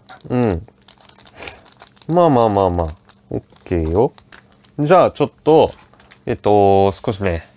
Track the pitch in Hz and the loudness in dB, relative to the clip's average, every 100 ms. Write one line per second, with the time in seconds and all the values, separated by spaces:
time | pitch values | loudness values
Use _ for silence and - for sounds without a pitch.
0 | _ - - 123 117 85 - _ - - | _ -20 -8 -4 -2 -4 -8 _ -20 -20
1 | - - - - - - - - - _ | -20 -20 -20 -18 -18 -18 -20 -20 -20 _
2 | - 170 170 127 113 98 95 87 82 82 | -4 0 2 4 2 2 0 0 -6 -8
3 | _ - - 117 - - - 87 80 90 | _ -20 -12 -12 -12 -20 -6 -4 -2 0
4 | 135 - _ - _ _ - - 147 180 | -2 -4 _ -20 _ _ -20 -8 2 2
5 | 120 - 139 _ - 156 - - - _ | 2 0 -6 _ 0 2 2 -2 -20 _
6 | - - - 113 104 104 98 98 98 - | -20 -18 -10 -6 0 2 4 4 2 -2
7 | - 98 98 85 - | -8 -6 -4 -4 -8